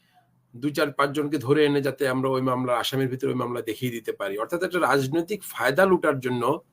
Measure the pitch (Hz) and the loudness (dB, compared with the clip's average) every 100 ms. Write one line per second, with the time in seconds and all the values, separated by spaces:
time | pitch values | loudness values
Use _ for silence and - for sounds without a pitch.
0 | _ _ _ _ _ 120 143 147 147 139 | _ _ _ _ _ -8 -4 0 -2 0
1 | 143 139 147 147 120 147 147 143 139 127 | 0 0 -2 -2 0 4 4 4 0 0
2 | 139 127 131 131 131 127 127 120 110 131 | 0 0 0 0 0 0 0 0 0 0
3 | 135 127 135 127 120 120 113 107 127 117 | -2 -2 -2 -2 -4 -6 -6 -4 -4 -6
4 | 110 110 101 101 113 170 180 180 147 139 | -6 -6 -4 -4 -4 -4 -2 0 2 2
5 | 131 160 170 214 - - 120 139 190 180 | 2 -2 -2 -6 -8 -2 0 4 4 4
6 | 156 135 123 123 120 160 - | 4 0 0 0 0 -2 -4